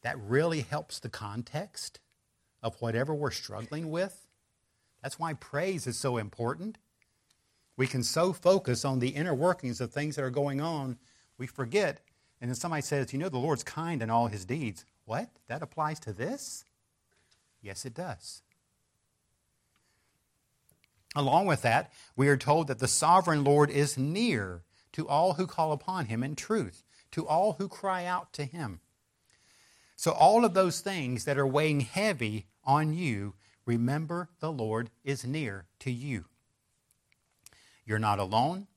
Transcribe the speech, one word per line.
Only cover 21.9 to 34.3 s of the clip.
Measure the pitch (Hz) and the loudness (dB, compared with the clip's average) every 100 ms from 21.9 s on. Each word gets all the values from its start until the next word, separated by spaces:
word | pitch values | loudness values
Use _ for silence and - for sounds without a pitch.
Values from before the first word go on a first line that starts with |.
| - - | -14 -16
we | - 139 | 2 6
are | 139 | 6
told | 135 151 156 | 6 2 2
that | 123 | -2
the | 123 | 0
sovereign | - 156 180 175 151 | 2 6 6 6 4
Lord | 139 143 147 | 6 8 6
is | 143 143 131 | 4 2 0
near | 135 180 233 135 98 87 - _ _ | -2 0 2 0 -2 -8 -14 _ _
to | - 156 | -10 -2
all | 147 180 | 2 2
who | 156 185 | 2 -2
call | - 160 | 0 0
upon | 143 - 185 120 | 0 -4 -4 -2
him | 113 | -2
in | 131 151 | -4 -6
truth, | - 220 110 - _ _ _ | -2 -2 -2 -8 _ _ _
to | - 160 | -8 0
all | 156 208 | 2 2
who | - 196 | 0 -6
cry | - 196 185 | -4 -4 -2
out | 175 180 175 | -2 -4 -6
to | - | -8
him. | 139 170 131 87 _ _ _ _ _ _ _ _ _ _ _ - | -8 -6 -10 -10 _ _ _ _ _ _ _ _ _ _ _ -2
So | - | 0
all | - 165 220 | 6 8 8
of | 233 | 6
those | 180 185 165 | 4 2 2
things | - 190 131 123 | -4 -4 -2 -2
that | - 139 | 0 2
are | 139 | 2
weighing | 139 156 147 | 4 2 2
heavy | 127 - 214 160 113 107 - _ | 0 0 0 0 -2 -4 -8 _
on | - 143 156 | 2 2 2
you, | 160 170 104 101 101 _ _ | -2 -2 -2 -6 -10 _ _
remember | - 120 117 147 156 170 175 | -2 2 2 0 -2 -6 -8